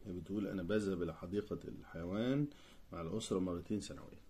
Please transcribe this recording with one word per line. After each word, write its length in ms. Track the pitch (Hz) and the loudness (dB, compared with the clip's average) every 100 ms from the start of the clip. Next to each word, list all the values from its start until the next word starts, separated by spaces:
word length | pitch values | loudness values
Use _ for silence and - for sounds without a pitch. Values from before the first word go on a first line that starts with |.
| 101 | -4
هي 80 | |
بتقول: 340 | 90 85 101 104 | -4 0 0 2
"أنا 160 | 98 | 0
بذهب 400 | 87 107 101 92 | 4 4 6 2
إلى 100 | 85 | 2
حديقة 460 | 80 90 101 101 82 - | 0 0 0 0 -2 -4
الحيوان 800 | 98 - 82 85 98 120 139 143 - - - - | -8 -8 -4 -2 2 4 4 2 -2 -18 -18 -12
مع 80 | 85 | -6
الأسرة 380 | 82 - - 98 | -2 -2 2 4
مرتين 420 | 92 87 87 107 | 4 0 0 0
سنويًا". 380 | - 67 - - - | 0 -8 -12 -14 -16